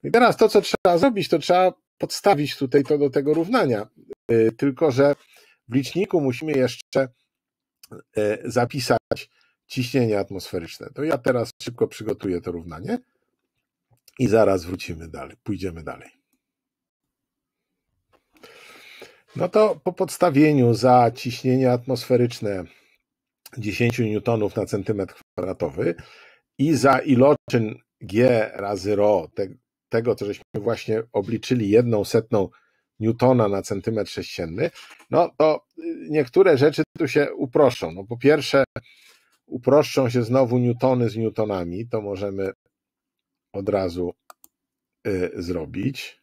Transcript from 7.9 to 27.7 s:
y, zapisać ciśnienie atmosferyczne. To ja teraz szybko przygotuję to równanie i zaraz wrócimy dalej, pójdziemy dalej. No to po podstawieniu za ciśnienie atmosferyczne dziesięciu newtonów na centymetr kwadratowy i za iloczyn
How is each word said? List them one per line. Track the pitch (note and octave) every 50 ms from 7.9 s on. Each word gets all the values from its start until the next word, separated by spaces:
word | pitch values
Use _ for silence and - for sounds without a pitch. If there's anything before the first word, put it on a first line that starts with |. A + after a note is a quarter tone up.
| - - - _ _ -
y, | G#2 G#2 G#2+ - -
zapisać | - A#2+ - A#2+ A#2+ - C#3+ B2 - C3+ A2+ _ _ - - - _ _ _ _ _ _ _ _ _
ciśnienie | - C3 B2 B2 - C#3 A#2+ A2+ G#2+ G2+
atmosferyczne. | G2 - G2+ F#2+ - - - F#2 E2 D#2 - - - - -
To | - C#3+
ja | D#3+ F3 D3
teraz | A#2 C#3+ B2+ A#2+ A2+ A2+ - _ -
szybko | - A#2+ - A2+ -
przygotuję | - - A2 G#2+ G#2 - - G2+ F2+ F2
to | - F#2
równanie | E2+ E2+ E2 E2+ D#2+ E2 F#2+ D#3 A3+ B3+ _ _ _ _ _ _ _ _ _ _ _ _ _ _ _ _ _ _ _ _ _ - _ -
i | B2+ A2+
zaraz | G2+ A2+ G#2+ G2 F#2+ F#2 E2
wrócimy | E2+ F#2 F2+ - - E2+ D#2+ E2 D#2+
dalej, | D#2+ D#2+ C#2 C#2 - _ _
pójdziemy | - G#2 E2 F2+ F#2+ E2 E2 D#2
dalej. | D2+ - - - - _ _ _ _ _ _ _ _ _ _ _ _ _ _ _ _ _ _ _ _ _ _ _ _ _ _ _ _ _ _ _ _ _ _ _ _ _ _ _ _ _ _ _ _ _ _ - - - - - - - - - - - - - - _ _ _ _ _
No | C3 E3+ F3+
to | - G#3+ G#3+ G#3+ F#3 D#3 _
po | F#3 F3
podstawieniu | - F#3+ - - - - F3+ C#3 C#3 D#3 D#3 D3+ C#3 B2 A#2+ A#2
za | A2 A#2 B2+ B2 B2 A#2+ A2+ A#2
ciśnienie | - - B2 A2+ - - C3 B2+ C3 C3 B2+
atmosferyczne | B2 A#2+ B2 C3 C3 A#2+ - - C3 A#2+ B2 A#2+ A#2+ - A#2+ G#2 G2+ F#2+ F2 - - _ _ _ _ _ _ _ _ _ _ _ _ _ _ - - B2+
dziesięciu | G#2+ G#2 F#2+ - A#2 A#2+ A#2 - A#2+
newtonów | A2 G#2+ G#2 - - A#2 A2+ G#2 G2 -
na | A2+ G2
centymetr | - - G#2 F#2+ - G#2+ G2+ F#2+ F2+ - - - _ _
kwadratowy | - F2+ F#2 F#2 - F2 D#2 C#2 E2 A#2 E3 E3+ - - - - - - - _ _ _ _ _ _
i | C3+ D#3 D#3+
za | A#2+ A2 C#3 C3 C3
iloczyn | - D#3 C3+ A#2 B2+ C#3+ D3 - _ - - B2 A2 G#2+